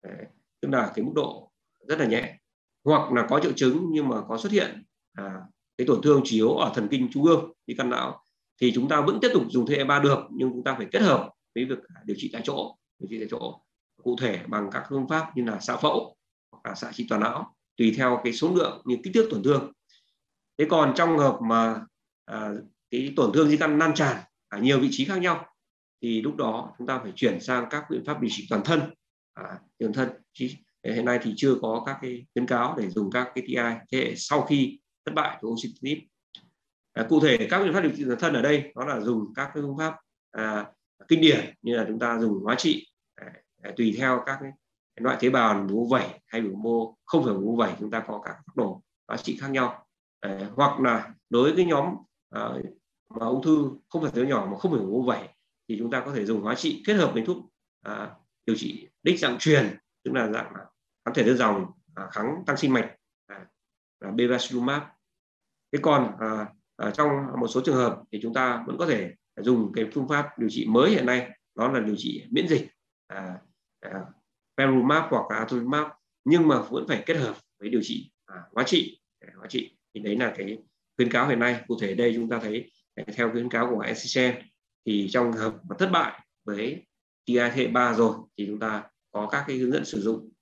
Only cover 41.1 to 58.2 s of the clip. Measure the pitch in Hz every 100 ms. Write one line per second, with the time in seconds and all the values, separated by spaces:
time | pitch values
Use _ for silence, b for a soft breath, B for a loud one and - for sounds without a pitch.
41.1 | 160 156 135 - - 117 120 104 110 117
42.1 | 117 113 98 101 131 165 - - _ _
43.1 | - - - _ _ 101 - 113 107 131
44.1 | 123 - 135 139 139 _ _ _ - 123
45.1 | 123 - 131 113 101 98 104 117 127 90
46.1 | - _ 117 107 98 113 117 113 - -
47.1 | 165 127 98 101 117 104 87 107 113 107
48.1 | 104 - - - - 104 92 _ _ -
49.1 | 113 - - 135 135 123 - _ _ _
50.1 | _ 101 98 101 117 143 - 131 113 -
51.1 | - _ 120 135 165 175 147 - - -
52.1 | _ _ - 113 123 - - _ _ _
53.1 | 113 113 127 143 156 139 - _ 165 151
54.1 | 117 135 123 98 101 190 143 95 113 123
55.1 | 113 - _ _ _ - 107 117 127 139
56.1 | 135 101 110 104 127 165 - - 208 147
57.1 | - 117 180 - _ _ _ 101 107 107
58.1 | -